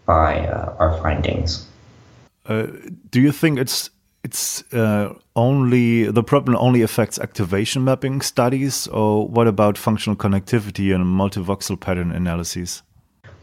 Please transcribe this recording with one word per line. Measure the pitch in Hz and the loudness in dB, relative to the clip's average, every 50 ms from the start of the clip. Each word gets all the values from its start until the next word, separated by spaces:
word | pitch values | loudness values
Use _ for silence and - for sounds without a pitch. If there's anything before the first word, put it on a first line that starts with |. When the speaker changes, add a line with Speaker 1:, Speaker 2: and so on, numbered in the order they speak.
| _ | _
Speaker 1:
by, | - 85 80 78 76 73 78 | 0 2 2 2 2 0 -2
uh, | - - - - 50 50 - | -4 -4 -4 -6 -6 -8 -2
our | - 80 82 82 82 | 0 0 0 0 -2
findings. | - 78 76 71 - - - - - - - - - - - - - - - - - - - _ _ _ _ _ _ | -2 -2 -2 -2 -2 -2 -2 -2 -4 -4 -6 -8 -12 -18 -20 -20 -20 -20 -20 -20 -20 -20 -20 _ _ _ _ _ _
Speaker 2:
Uh, | - 110 110 110 - - - - - 180 - _ - | -4 -4 -4 -4 -6 -10 -14 -16 -18 -18 -18 _ -2
do | - 123 | 2 4
you | 131 147 | 4 4
think | 143 - 165 160 147 | 4 2 2 2 2
it's, | 123 127 120 - - - - _ _ _ _ _ _ - | 2 -2 -2 -2 -6 -6 -8 _ _ _ _ _ _ -14
it's, | 131 - - - - - - - _ - | -10 -8 -6 -6 -6 -8 -10 -12 _ -2
uh, | 120 113 107 104 104 104 98 - - _ _ _ | 0 2 2 2 0 0 -4 -6 -14 _ _ _
only, | 117 117 127 139 139 131 123 127 127 120 117 117 117 110 104 | 2 2 4 4 2 4 4 4 4 4 4 4 4 2 2
the | 107 120 | 2 0
problem | 110 - 143 143 - 127 120 | 2 4 2 2 4 2 2
only | 113 117 127 127 120 | 4 4 4 4 4
affects | 110 107 - - 110 - - | 4 2 2 0 -2 -2 -2
activation | - 110 - - - 104 85 98 98 113 - - 139 127 | -8 -8 -8 -4 -6 -2 0 0 0 0 -2 -2 0 0
mapping | 135 131 127 - 135 135 139 | 0 0 0 -2 -4 -4 -4
studies, | - - - - 120 123 131 135 135 139 127 - - | -4 -4 0 0 0 2 0 0 -2 -2 -4 -6 -8
or | - - 110 107 107 104 107 107 | -4 -2 0 2 2 2 2 0
what | - 113 117 117 | 0 2 4 4
about | 113 101 101 107 104 98 | 4 4 4 2 2 2
functional | - - 117 110 104 - 110 104 | 0 0 -2 0 0 -2 -4 -4
connectivity | - - 104 98 95 - - - 117 104 104 92 - 98 98 95 | 0 0 0 0 0 0 0 -2 -2 -2 -4 -4 -2 0 2 2
and | 92 90 | 2 2
multivoxel | 90 92 95 98 98 98 104 90 92 98 - - - 98 87 | 2 2 2 0 0 -2 -4 -4 -4 -4 -6 -4 -8 -8 -6
pattern | - - 92 90 87 85 | -4 -4 -4 -2 -2 -4
analyses? | 80 85 90 87 85 87 85 - - 87 87 - - - _ _ _ _ _ _ _ _ _ - - - | -4 -2 -2 -2 -2 -4 -6 -6 -8 -8 -8 -8 -10 -14 _ _ _ _ _ _ _ _ _ -20 -20 -20